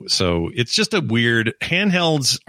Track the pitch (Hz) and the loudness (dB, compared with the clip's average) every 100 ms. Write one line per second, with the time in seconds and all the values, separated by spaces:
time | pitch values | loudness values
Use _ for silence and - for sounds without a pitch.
0 | - - 90 85 85 - 120 - 208 196 | -2 0 2 0 -2 -4 -2 0 0 -2
1 | 127 117 117 117 110 - - 175 208 180 | 0 2 2 2 0 -4 -2 0 2 2
2 | 170 156 123 - | 2 2 0 -2